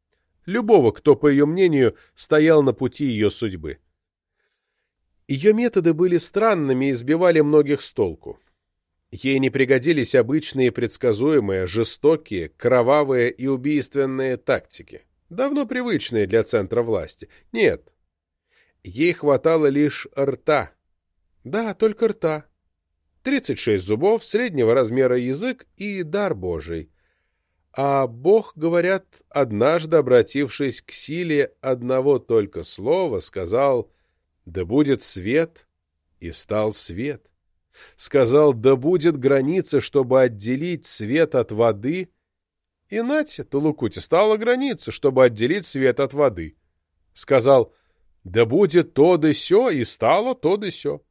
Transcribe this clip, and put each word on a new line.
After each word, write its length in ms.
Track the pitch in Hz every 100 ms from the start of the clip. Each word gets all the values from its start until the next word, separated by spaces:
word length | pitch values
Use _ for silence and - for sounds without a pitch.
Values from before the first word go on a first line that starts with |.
| _ _ _ _ -
Любого, 460 | 220 220 208 117
кто, 240 | - 151 135
по 120 | 147
её 200 | 139 147
мнению, 500 | 175 185 143 117 - _
стоял 480 | - - 156 156 156
на 100 | 135
пути 340 | 120 127 - 143
её 260 | 110 104
судьбы. 480 | - 110 90 80 67 _ _ _ _ _ _ _ _ _ _ _ _ _ _ -
Её 260 | 139 196
методы 400 | 214 240 196 165
были 240 | 160 185 175
странными 720 | - 202 220 190 139 127 139
и 40 |
сбивали 480 | 123 123 165 180 160
многих 400 | 147 151 139 143
с 100 | -
толку. 480 | - 95 76 - - _ _ _ _ _ _ -
Ей 280 | 101 135 135
не 100 | 131
пригодились 640 | 131 131 131 139 156 117
обычные 580 | 135 113 151 - 131 127
предсказуемые, 920 | 113 120 - 123 104 143 151 101 95 90
жестокие, 840 | 104 113 - 147 160 - 95 80
кровавые 800 | _ 120 127 120 147 139 127 120
и 160 | - 131
убийственные 880 | 131 135 151 123 139 135 131 135 123
тактики, 680 | - 127 - - - - _ _ -
давно 360 | 175 277 294 247
привычные 640 | 254 240 175 - 113 98
для 160 | 113
центра 380 | 104 113 95 113
власти. 460 | 117 101 76 - - _ _
Нет. 400 | 226 180 - _ _ _ _ _ _ _ _ _ _
Ей 280 | - 98 170
хватало 560 | 165 147 135 156 165 147
лишь 400 | 139 147 - - -
рта. 540 | 139 127 - 147 90 _ _ _ _ _ _ _
Да, 300 | 117 196 226
только 360 | 190 220 208 226
рта. 360 | 202 160 156 - _ _ _ _ _ _ _
Тридцать 360 | 254 277 - 123
шесть 240 | - 104
зубов, 400 | 90 110 185 226 -
среднего 480 | 214 247 151 113
размера 440 | 127 113 127 127 123
язык 500 | 123 139 247 254 _ -
и 280 | 202 196
дар 300 | 160 196 202
Божий. 560 | 104 90 82 78 82 - _ _ _ _ _ _ _ _
А 340 | - 139 139 127
Бог, 460 | 117 147 220 - -
говорят, 500 | 165 170 175 190 _ _ _
однажды, 680 | 143 127 104 127 170 160 160
обратившись 840 | 127 123 107 139 139 - 143 -
к 100 | -
силе 600 | - - 165 175 147 135 _
одного 600 | 131 127 123 131 135 131
только 440 | - 113 98 85
слова, 560 | 82 - 107 180 175 101
сказал: 720 | - 98 87 113 139 123 107 _ _ _ _ _ -
"Да 200 | 87 87
будет 360 | 131 143 131
свет", 640 | - 98 95 143 165 _ _ _ _ _ _ _
и 120 | 85
стал 400 | - - 104 107
свет. 580 | 104 - 87 143 135 _ _ _ _ _ _ - -
Сказал: 560 | - 139 117 139 151
"Да 240 | 117 120 135
будет 420 | 139 180 160 147
граница, 600 | 131 139 135 185 160 143
чтобы 400 | - 143 127 131
отделить 640 | 127 107 107 131 175 170 -
свет 500 | - 107 147 156 131
от 160 | 113
воды", 580 | 107 117 101 127 180 180 _ _ _ _ _ _ _ -
и 120 | 208
нате, 420 | 240 302 302 -
Талукути, 560 | - 139 151 - 113 95
стала 380 | - 165 214 214
граница, 540 | 220 254 277 202 -
чтобы 340 | - 139 131 127
отделить 400 | 107 120 196 170
свет 340 | 139 131 120
от 140 | 139
воды. 420 | 139 143 90 80 _ _ _ _ _ _
Сказал: 600 | - - 135 123 135 113 _ _ _ _ _
"Да 220 | 95 101 113
будет 480 | 151 196 170 -
то 240 | - 160 175
да 160 | 156
сё", 360 | 147 - 190 254
и 140 | 151
стало 500 | 113 - 113 175 247
то 220 | 254 156 202
да 140 | 202
сё. 320 | - 147 143 _